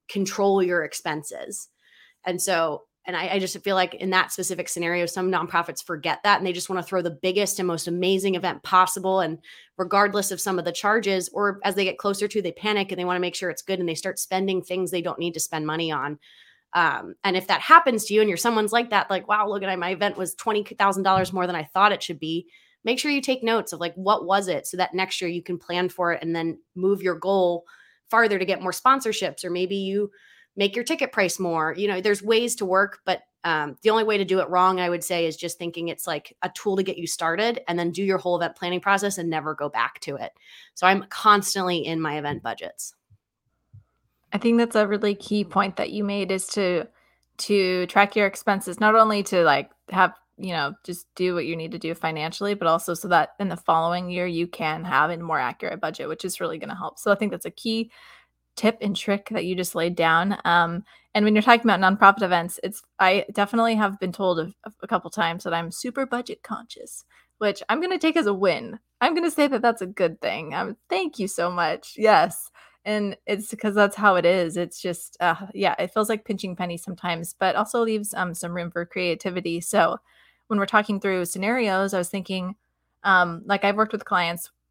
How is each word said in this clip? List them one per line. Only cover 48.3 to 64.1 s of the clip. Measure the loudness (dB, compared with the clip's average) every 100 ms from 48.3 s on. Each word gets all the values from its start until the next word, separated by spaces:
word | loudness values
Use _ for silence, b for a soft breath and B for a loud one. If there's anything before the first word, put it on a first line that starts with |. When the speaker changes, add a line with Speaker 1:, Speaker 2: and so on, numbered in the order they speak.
| 0 -2 -2 -2 0
Speaker 2:
not | 4 6
only | 6 4
to, | 0 4
like, | 6 4 0 _ -4
have, | 2 2 0 _ -12
you | -6
know, | -4 -4 -6
just | -12 -14 -12
do | -4 -2
what | 0 -2
you | -6
need | -8
to | -8
do | -8
financially, | -4 -4 -4 -6 -4 -4
but | 0 2
also | 2 0
so | -6 2
that | 2 2 -2
in | -6
the | -4
following | 0 2 2 -2 -4
year | -4 -4
you | -4 -4
can | -4 -6 -4
have | -2 2 2
a | -2
more | -4 -2
accurate | -2 -6 -8 -6
budget, | -8 -6 -8
which | -8
is | -8 -6
really | -6 -8
gonna | -10 -10
help. | -12 -4
So | 0
I |
think | 0 0
that's | -4 -10
a |
key | -8 -4 -4 -4 B B B B _ _
tip | -2 0 0
and | -4 -4
trick | -2 -4 -4
that | -4
you | -4
just | -4 -4 -2
laid | -2
down. | 2 4 4 2 0
Um, | 2 4 2 -2 -10 b b
and | 2
when | 4
you're | 4
talking | 6 6 6
about | 4
nonprofit | 4 6 6 6
events, | 4 2 0 -6
it's, | -8 -8 -8 2
I | 4 4 0
definitely | -2 0 2 2 2
have | 0 -2
been | -6